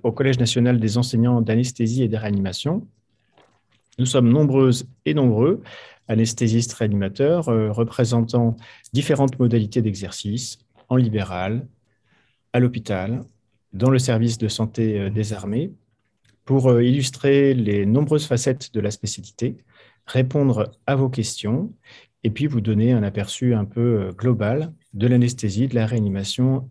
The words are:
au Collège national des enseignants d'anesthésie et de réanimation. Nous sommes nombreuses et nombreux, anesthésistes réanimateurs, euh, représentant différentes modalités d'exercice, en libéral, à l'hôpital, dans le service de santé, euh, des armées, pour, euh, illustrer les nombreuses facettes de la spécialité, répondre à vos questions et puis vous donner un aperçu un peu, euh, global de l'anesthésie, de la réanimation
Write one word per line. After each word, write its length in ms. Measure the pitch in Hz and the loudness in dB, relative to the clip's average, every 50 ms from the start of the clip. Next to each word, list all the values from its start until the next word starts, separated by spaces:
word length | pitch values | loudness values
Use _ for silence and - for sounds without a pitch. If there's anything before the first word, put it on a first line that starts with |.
| - | -2
au 80 | 120 | -2
Collège 300 | 110 - 139 135 131 123 | 0 0 2 2 2 2
national 400 | 123 113 - 127 120 123 123 120 | 2 0 2 2 2 4 2 2
des 180 | 110 110 101 120 | 2 0 0 0
enseignants 420 | 123 123 - 110 117 123 123 120 | 0 0 0 0 2 2 2 2
d'anesthésie 640 | 113 107 110 117 127 127 - - 120 110 117 131 127 | 2 2 2 0 0 0 -2 -2 -2 -2 0 0 0
et 60 | 107 | 0
de 80 | 110 | -2
réanimation. 680 | 107 107 104 104 98 98 95 90 - - 143 170 226 - - _ _ _ _ _ _ _ _ _ _ _ _ _ _ _ _ _ _ _ _ _ - | -2 -4 -2 -2 -2 -2 -4 -4 -6 -4 -4 -4 -4 -6 -10 _ _ _ _ _ _ _ _ _ _ _ _ _ _ _ _ _ _ _ _ _ -4
Nous 60 | 123 | -2
sommes 220 | 127 - 135 123 117 | 0 2 4 4 4
nombreuses 600 | 120 151 151 143 131 135 135 131 123 131 - - - _ - | 6 4 4 4 4 4 4 4 4 2 -2 -8 -18 _ -4
et 100 | 151 151 | -2 0
nombreux, 480 | 151 135 123 110 107 123 151 196 220 - - - - - - - _ _ - | 2 2 2 4 4 2 2 0 0 -4 -12 -20 -20 -20 -20 -20 _ _ -2
anesthésistes 640 | 113 110 113 110 - - 123 110 110 117 117 113 - | 0 0 0 0 0 0 0 2 2 2 0 -2 -4
réanimateurs, 760 | - 117 104 104 101 98 95 98 - 135 147 170 175 156 - | -4 -2 -2 0 0 -2 -2 -2 0 0 2 2 0 0 0
euh, 220 | 117 113 107 107 | 0 0 0 0
représentant 840 | 104 113 117 117 - - 123 113 120 117 117 113 - 123 117 117 113 - - - - - - - - | -2 -2 -2 -2 0 0 0 2 2 0 0 0 0 0 0 0 -2 -4 -8 -18 -20 -20 -12 -6 -4
différentes 460 | 123 143 - 156 139 139 135 127 135 | -2 0 0 2 2 2 0 2 0
modalités 440 | 131 117 113 117 107 104 - 127 110 | 0 2 2 0 0 0 -2 -2 -2
d'exercice, 760 | 107 101 95 98 85 - - - 101 104 123 127 - - - _ _ _ _ _ - | -2 -2 -6 -8 -10 -10 -10 -8 -6 -6 -6 -8 -10 -14 -16 _ _ _ _ _ -2
en 80 | 127 | 0
libéral, 680 | 127 127 113 107 107 98 92 92 87 92 98 110 123 131 120 _ _ _ _ _ _ _ _ _ _ _ _ _ _ _ _ - | 2 2 2 0 -2 -4 -4 -6 -6 -4 -4 -4 -6 -8 -10 _ _ _ _ _ _ _ _ _ _ _ _ _ _ _ _ 0
à 60 | 135 | 2
l'hôpital, 640 | 123 120 123 120 110 - 104 92 92 101 117 131 - - _ _ _ _ _ _ _ _ - | 2 2 0 -4 -6 -6 -6 -4 -4 -4 -6 -6 -8 -12 _ _ _ _ _ _ _ _ -6
dans 180 | 95 123 131 | 0 2 2
le 100 | 135 127 | 2 2
service 360 | 127 127 117 110 117 117 113 | 2 2 0 0 0 0 -2
de 120 | 113 117 107 | -2 -4 -4
santé, 500 | - - 113 110 - - 113 110 107 104 | -2 -4 -4 -4 -2 -2 -2 -2 -2 -2
euh, 120 | 98 98 | -4 -4
des 220 | 104 107 107 101 107 | -4 -4 -4 -4 -6
armées, 380 | 98 92 101 104 120 160 196 - - _ _ _ _ _ _ _ _ _ _ _ _ _ | -8 -8 -6 -4 -4 -4 -6 -8 -14 _ _ _ _ _ _ _ _ _ _ _ _ _
pour, 280 | - 131 139 127 131 123 | 0 2 4 4 4 4
euh, 100 | 117 120 | 6 4
illustrer 720 | 123 131 143 131 - - - - 139 139 139 139 139 135 | 4 2 2 0 -4 -4 -2 2 2 4 4 4 4 4
les 320 | 127 113 101 101 101 101 | 2 0 0 0 0 2
nombreuses 400 | 101 113 135 151 151 151 151 151 | 2 2 2 2 2 0 0 0
facettes 480 | - 123 117 - 135 131 127 - - - | 0 -2 -2 0 -2 -2 -4 -6 -8 -6
de 60 | 113 | -4
la 100 | 101 104 | -4 -4
spécialité, 680 | 104 - - 101 - - 92 - - - 117 127 - - _ _ _ - - _ _ _ _ | -6 -6 -8 -8 -8 -10 -14 -18 -10 -8 -6 -6 -6 -8 _ _ _ -20 -20 _ _ _ _
répondre 680 | - - 127 131 131 - 151 143 135 117 107 107 - - _ _ - | -4 0 0 0 2 2 2 2 2 2 0 -2 -4 -6 _ _ -2
à 80 | 139 | 0
vos 120 | 135 135 127 | 0 0 0
questions 640 | 131 - 107 - - - - 104 113 147 190 233 - - _ - - - - _ _ _ - | -2 -2 -4 -6 -6 -6 -4 -4 -2 -2 -4 -6 -10 -14 _ -20 -20 -20 -20 _ _ _ -4
et 60 | 113 | -4
puis 180 | 107 - 139 151 | -2 -2 -2 -2
vous 120 | 139 113 | -2 -2
donner 320 | 101 113 107 104 110 120 127 | -2 0 0 2 2 4 2
un 120 | 117 104 | 2 0
aperçu 500 | 101 98 104 98 - - - 127 123 117 | -2 -4 -6 -6 -6 -6 -4 -2 0 0
un 100 | 107 104 | 0 -2
peu, 160 | 101 - 117 | -2 -2 -2
euh, 320 | 120 120 117 107 95 92 87 | 0 2 2 0 -2 -4 -6
global 600 | 92 107 127 123 104 104 104 120 147 156 165 - - _ _ - | -2 0 0 0 0 0 -2 -2 -2 -4 -6 -10 -14 _ _ -6
de 120 | 101 107 | -2 0
l'anesthésie, 600 | 123 123 123 120 120 123 127 - 104 95 104 127 135 | 2 4 4 4 2 0 -2 -4 -4 -2 0 -2 0
de 80 | 117 | 0
la 100 | 117 110 | 0 0
réanimation 800 | 107 123 113 107 101 95 98 98 - - - 127 131 135 131 131 - | 0 0 -2 -2 -2 -2 -4 -6 -6 -2 0 0 0 0 0 -4 -6